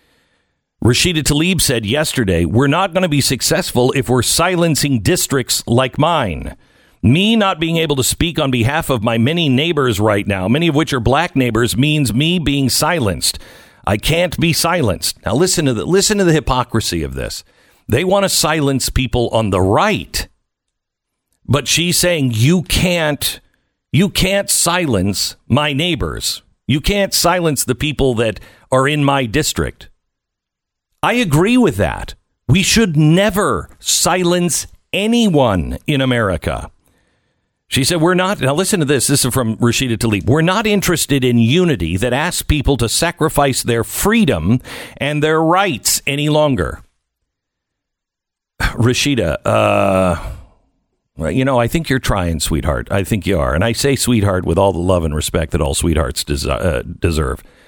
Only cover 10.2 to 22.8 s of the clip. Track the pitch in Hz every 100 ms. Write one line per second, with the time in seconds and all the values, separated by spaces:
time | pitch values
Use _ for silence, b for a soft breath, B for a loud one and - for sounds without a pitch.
10.2 | 101 98 92 135 170 143 160 135 110 139
11.2 | 175 139 123 113 120 98 147 151 135 110
12.2 | 156 180 143 139 131 - 151 175 110 71
13.2 | - - B B B B - 107 - 165
14.2 | 175 - 165 151 165 180 120 85 - -
15.2 | - 113 180 - 143 110 73 185 190 208
16.2 | 185 156 - 127 123 117 - 85 71 65
17.2 | 57 - - b b b - 113 185 202
18.2 | 190 - 160 160 139 135 - - 131 123
19.2 | 117 113 110 95 92 120 202 160 - -
20.2 | - _ _ _ _ _ _ _ _ _
21.2 | _ _ - 143 131 - 175 165 180 170
22.2 | 131 110 127 180 143 -